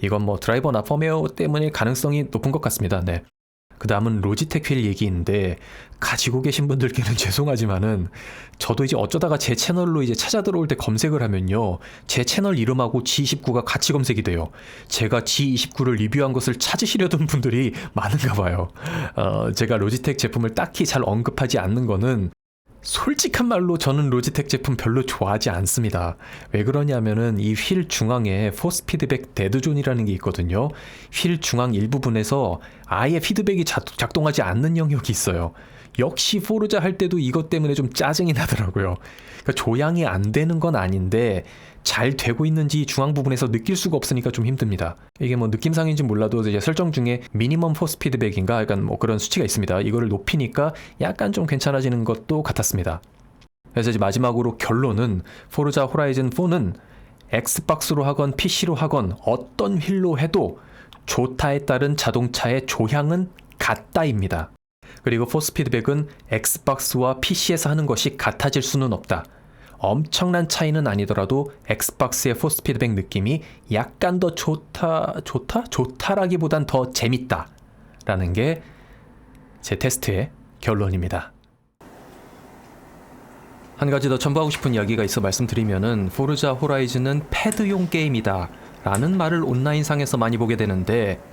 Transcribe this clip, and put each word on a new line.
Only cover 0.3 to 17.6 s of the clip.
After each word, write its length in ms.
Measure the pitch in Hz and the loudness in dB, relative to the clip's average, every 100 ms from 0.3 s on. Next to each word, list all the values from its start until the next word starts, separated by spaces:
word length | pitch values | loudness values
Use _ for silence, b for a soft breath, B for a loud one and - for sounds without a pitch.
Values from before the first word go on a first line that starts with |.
| 98 | 0
드라이버나 420 | - 123 151 113 | 0 0 2 0
펌웨어 460 | - 147 160 160 151 - | 0 0 0 0 -2 -2
때문일 360 | 156 151 151 | 0 2 0
가능성이 540 | - 113 127 147 147 139 | 0 0 0 0 0 -2
높은 200 | 110 135 | -2 -2
것 80 | - | 0
같습니다. 400 | 117 - 95 95 | -2 -2 0 0
네. 220 | 90 85 - _ _ _ _ - | 0 -2 -6 _ _ _ _ -8
그 40 | - | 0
다음은 340 | 104 113 107 | 2 2 2
로지텍 500 | 98 107 156 156 151 | 0 0 0 -2 0
휠 140 | 135 107 | 0 0
얘기인데 720 | 95 104 87 85 101 92 87 B B B - | 0 0 0 0 0 0 -4 B B B -8
가지고 420 | - 123 - 127 | -4 -2 0 0
계신 280 | 143 139 143 | 0 0 2
분들께는 460 | 135 123 - 107 117 | 2 2 0 0 0
<laughs> 20 | |
죄송하지만은 880 | 101 98 147 123 110 95 107 104 87 B B B B - | 0 0 0 2 2 2 2 0 -2 B B B B -10
저도 280 | - 110 135 | -2 0 2
이제 100 | 131 | 0
어쩌다가 420 | 104 160 170 151 | 0 0 2 0
제 180 | - 117 | 0 0
채널로 480 | - 180 175 160 | 0 0 2 2
이제 120 | 127 110 | 0 0
찾아 260 | - 220 | 0 0
들어올 280 | 202 175 156 | 0 0 0
때 60 | 139 | 0
검색을 460 | - 110 156 151 | 0 0 2 0
하면요, 580 | 117 98 92 104 107 87 B B - | 0 0 0 0 0 -2 B B -4
제 160 | - | -2
채널 340 | 123 - 202 165 | 0 0 2 2
이름하고 460 | 113 131 120 127 | 2 2 2 0
지이십구가 600 | 123 - 139 143 - 120 117 | 0 0 0 -2 0 0 0
같이 260 | - - | -2 0
검색이 300 | 143 127 107 | 2 2 0
돼요. 300 | - 87 80 B B B B | 0 -2 -4 B B B B
제가 380 | - 107 120 - | -2 2 2 2
지이십구를 720 | - 139 123 - - 127 117 | 0 2 2 -2 0 2 2
리뷰한 360 | 107 139 135 | 2 2 2
것을 240 | 127 131 120 | 2 0 0
찾으시려던 720 | - - 226 - 185 170 151 | 0 0 0 2 2 2 2
분들이 460 | 143 123 120 | 2 2 2